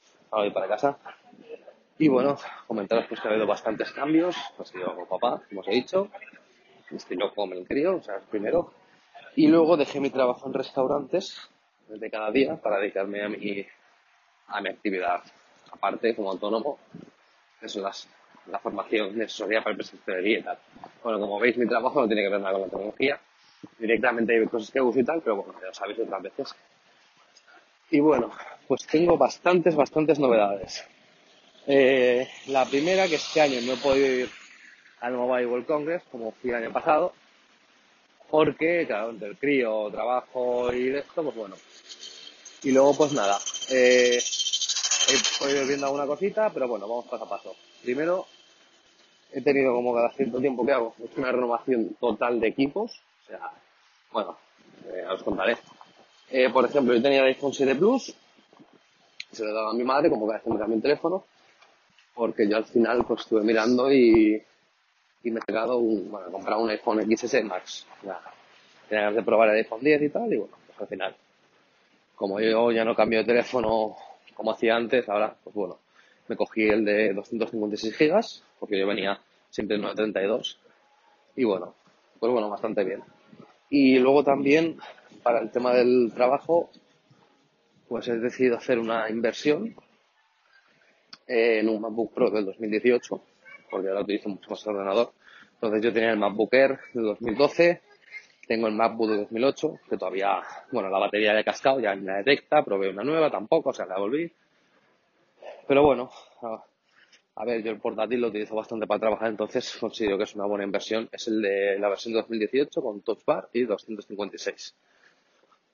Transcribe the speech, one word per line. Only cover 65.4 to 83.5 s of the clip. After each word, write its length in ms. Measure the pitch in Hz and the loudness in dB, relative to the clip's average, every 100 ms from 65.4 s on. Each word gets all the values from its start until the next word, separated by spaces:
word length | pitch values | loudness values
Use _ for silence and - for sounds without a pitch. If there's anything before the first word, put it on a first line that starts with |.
he 20 | |
pegado 340 | 107 104 113 123 | -4 -2 0 0
un, 300 | 117 110 90 | 2 0 -4
bueno, 200 | 101 90 | -12 -12
he 20 | |
comprado 300 | 95 92 107 | -8 -4 0
un 80 | 113 | 0
iPhone 320 | 107 - 107 | -2 0 0
X 240 | 107 110 120 | 0 0 0
S 180 | 131 | -2
Max. 420 | 107 92 - - - - | -2 -6 -10 -18 -18 -18
Ya, 180 | 98 90 - - _ _ _ _ - | -14 -14 -14 -20 _ _ _ _ -6
tenía 160 | 107 | -2
ganas 140 | 104 107 | 0 0
de 60 | |
probar 260 | 113 110 110 | 2 4 6
el 80 | 107 | 4
iPhone 240 | 110 113 | 0 -2
diez 200 | 139 147 | 2 2
y 60 | 147 | 2
tal, 260 | 175 233 | -2 -2
y 40 | 139 | -2
bueno, 180 | 92 - _ | -4 -12 _
pues 140 | - | -14
al 80 | 104 | -12
final, 280 | 98 95 - _ _ _ _ _ _ _ _ _ - | -8 -8 -10 _ _ _ _ _ _ _ _ _ -6
como 240 | 101 98 | -4 -2
yo 320 | 110 110 120 | 0 2 2
ya 140 | 113 113 | 2 2
no 100 | 113 | 2
cambio 240 | 110 113 | 2 2
de 60 | 107 | 2
teléfono 720 | 120 117 127 110 113 110 - - - _ | 2 2 -2 0 0 -2 -6 -20 -20 _
como 180 | - 110 | -8 -6
hacía 260 | 110 113 117 | 0 2 2
antes, 320 | 117 127 113 | 2 0 0
ahora, 260 | 104 107 - | 0 -2 -4
pues 100 | - | -12
bueno, 240 | 104 90 87 _ _ _ _ - | -8 -8 -8 _ _ _ _ -8
me 80 | 117 | -6
cogí 320 | 101 - 107 | -4 0 2
el 160 | 107 104 | 2 2
de 280 | 104 107 | 2 2
doscientos 380 | 98 - 117 110 | 0 -4 -4 -4
cincuenta 240 | 113 107 104 | -4 -4 -4
y 20 | |
seis 180 | 110 - | -4 2
gigas, 480 | 151 190 233 - _ _ | 2 2 0 -8 _ _
porque 180 | 101 101 | -4 -2
yo 80 | 98 | 0
venía 320 | 101 98 98 _ _ _ | 0 -2 -4 _ _ _
siempre 260 | - 104 104 | -8 -4 -2
en 60 | |
uno 80 | 104 | -2
de 60 | 101 | -2
treinta 280 | 107 95 | -2 0
y 20 | 98 | 0
dos, 320 | 113 - - _ _ _ _ _ _ _ - | -2 -4 -12 _ _ _ _ _ _ _ -2
y 80 | |
bueno, 320 | 120 92 87 - _ _ _ - | 0 0 -4 -16 _ _ _ -4
pues 140 | 117 | 0
bueno, 180 | 123 107 | 0 -2
bastante 360 | 101 113 104 95 | -4 -4 -2 -2
bien. 180 | 101 - _ _ - - | -4 -10 _ _ -20 -20